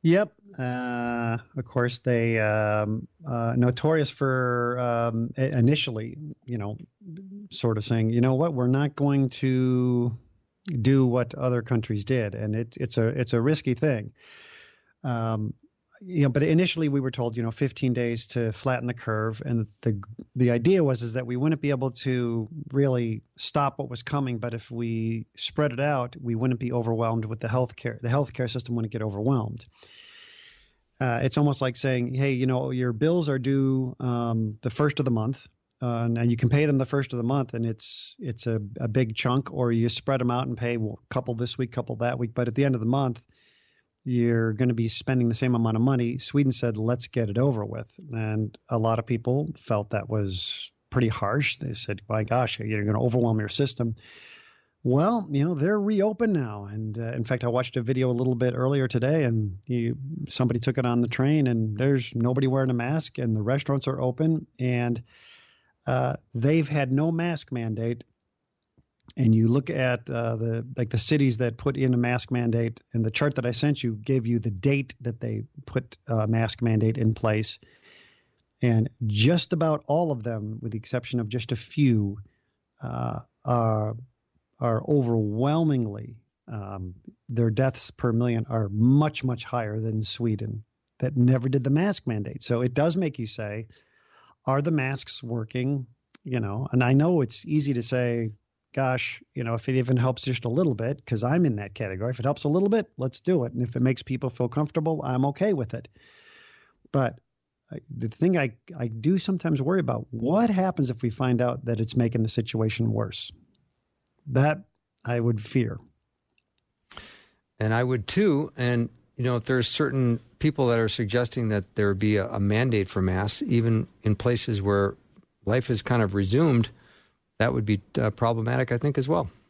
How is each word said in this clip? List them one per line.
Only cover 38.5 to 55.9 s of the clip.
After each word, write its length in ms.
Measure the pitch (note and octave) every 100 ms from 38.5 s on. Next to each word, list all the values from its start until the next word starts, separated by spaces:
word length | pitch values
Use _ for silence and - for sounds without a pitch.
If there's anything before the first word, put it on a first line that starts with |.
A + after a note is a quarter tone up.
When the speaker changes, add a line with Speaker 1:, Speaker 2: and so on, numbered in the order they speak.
| A2+ G2+ G#2+
Speaker 1:
a 80 | A#2
big 260 | A2 A#2+
chunk, 380 | A2 B2+ B2+ -
or 200 | - B2
you 180 | A#2 A#2
spread 320 | - - C3+
'em 80 | B2
out 160 | B2 C3
and 100 | A2+
pay 200 | A#2+ A#2+
a 180 | G#2+ - _
couple 240 | C3 B2+
this 240 | A#2 A#2+ -
week, 140 | B2+
couple 240 | B2 A#2 A#2+
that 220 | A#2+ B2+
week, 140 | A#2+
but 140 | A#2+ B2
at 60 |
the 100 | A#2+
end 100 | C#3
of 60 | B2+
the 60 | A2
month, 400 | C3+ C3+ A2+ _ _ _ _ _ _ _ _
you're 500 | - B2 A#2 A#2 A2+
gonna 180 | G#2 B2
be 160 | A2+ A2+
spending 400 | - - B2+ A#2+
the 60 |
same 200 | A#2 B2+
amount 220 | A#2+ A2+ A2
of 60 |
money." 340 | B2 C3+ A#2 C3
Sweden 340 | - C#3+ C#3
said, 280 | A#2 A#2+ G#2+
"Let's 300 | A2 B2+ -
get 200 | - A2
it 80 | G2+
over 260 | C#3 A#2
with." 320 | G#2 A2+ A2+ - -
And 440 | A2+ A2 A2 G#2+ - _
a 80 | A#2
lot 200 | A2+ A2+
of 60 |
people 460 | A2+ A#2 A#2+ C3 D#3
felt 360 | - - G#2+ G#2
that 180 | G#2+ G#2+
was 640 | A2 G2 F#2 - - - _ _
pretty 200 | C3 A#2
harsh. 500 | A2 G2+ B2+ C#3 -
They 160 | C#3+
said, 260 | - - G2+ -
"My 160 | A2
gosh, 340 | G#2+ A#2+ A#2+ -
you're 260 | G#2+ G#2+ G#2
gonna 180 | G#2+
overwhelm 340 | B2 A#2+ A#2 A2
your 120 | G#2
system." 460 | - C#3 - A#2 A2+ - - - - - _ _ _
Well, 440 | B2+ C3 F#3 A#3+ F3+
you 120 | C#3
know, 100 | D3+ E3
they're 240 | D#3 G#3+
reopened 540 | G3+